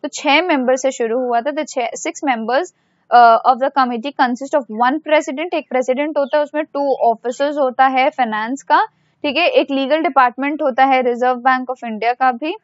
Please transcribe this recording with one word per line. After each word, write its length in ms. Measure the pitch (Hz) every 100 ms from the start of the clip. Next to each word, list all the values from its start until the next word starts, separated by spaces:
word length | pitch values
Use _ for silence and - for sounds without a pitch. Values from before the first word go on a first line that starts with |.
तो 60 | 302
छह 280 | - - 285
मेंबर 340 | 359 294 247 262
से 160 | 262
शुरू 360 | 262 226 240 254
हुआ 140 | 233
था, 100 | 247
the 160 | 302 302
छह, 120 | -
six 480 | 240 - 311 - 302
members, 360 | 240 220 254 359 _ _ _ _ 240
uh, 220 | 233 226 233
of 120 | 254
the 80 | 269 277
committee 360 | 254 240 269 -
consist 380 | 262 247 269 320
of 40 | - 214 240
one 140 | 294 -
president, 440 | 302 320 277 349
एक 120 | 349 -
प्रेसिडेंट 480 | 254 254 262 302 302
होता 200 | 277 302
है, 60 |
उसमें 200 | 294 294
टू 480 | 311 277 285 262 233
ऑफिसर्स 440 | 226 240 247 285 294
होता 280 | 262 247 262
है 240 | 262 269
फाइनेंस 540 | 294 240 214 220 277
का, 220 | - 302 427 _ _ _
ठीक 160 | 294 277
है, 100 | 339
एक 200 | - 269
लीगल 300 | 277 269 311
डिपार्टमेंट 600 | 320 277 247 233 269 302
होता 240 | 302 240 269
है 160 | 262
रिजर्व 340 | 247 240 247 254
बैंक 340 | 247 262 254
ऑफ 80 | 262 240
इंडिया 280 | 214 220
का 180 | 247 262
भी। 240 | 240 302 427